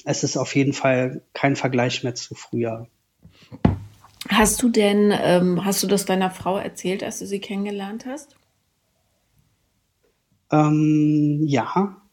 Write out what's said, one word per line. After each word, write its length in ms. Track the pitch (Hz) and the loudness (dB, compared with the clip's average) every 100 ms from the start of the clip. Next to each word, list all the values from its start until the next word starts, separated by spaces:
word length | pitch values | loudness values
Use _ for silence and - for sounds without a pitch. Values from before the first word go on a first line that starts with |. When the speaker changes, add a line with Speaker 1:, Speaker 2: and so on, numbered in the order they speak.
| - | -6
Speaker 1:
es 180 | - | -4
ist 140 | 131 139 | -2 -2
auf 180 | 127 139 | -2 0
jeden 180 | 139 | 0
Fall 500 | 131 135 127 127 147 - | 0 0 2 0 -6 -14
kein 220 | - 139 131 | -2 0 0
Vergleich 480 | 127 127 127 - | 0 0 0 -2
mehr 100 | 127 | -6
zu 220 | 123 - - | -8 -12 -14
früher. 520 | - 120 117 113 120 _ _ _ - _ _ - - - - - - _ - | -8 -4 -4 -6 -12 _ _ _ -20 _ _ 0 0 0 -8 -20 -20 _ 0
Speaker 2:
Hast 320 | 202 214 - | 2 4 2
du 80 | 240 | 2
denn, 420 | 220 202 202 208 196 | 4 4 4 4 4
ähm, 480 | - 180 180 180 196 | 2 4 2 0 0
hast 160 | 196 | -2
du 60 | 190 | 0
das 180 | 202 196 | 0 0
deiner 240 | 185 185 | 0 -2
Frau 280 | - 180 196 | -4 -4 -4
erzählt, 440 | - - 185 190 | -6 -6 -6 -4
als 160 | - - | -6 -10
du 60 | 190 | -8
sie 140 | 196 | -8
kennengelernt 680 | - 196 202 202 196 226 254 | -6 -6 -6 -6 -10 -12 -12
hast? 300 | 302 - _ _ _ _ _ _ _ _ _ _ _ _ _ _ _ _ _ _ _ _ _ _ | -14 -16 _ _ _ _ _ _ _ _ _ _ _ _ _ _ _ _ _ _ _ _ _ _
Speaker 1:
Ähm, 880 | 151 151 151 151 151 151 151 147 147 151 | 2 4 4 4 4 4 4 2 2 0
ja, 520 | 131 110 180 196 - _ | 0 0 -2 -2 -6 _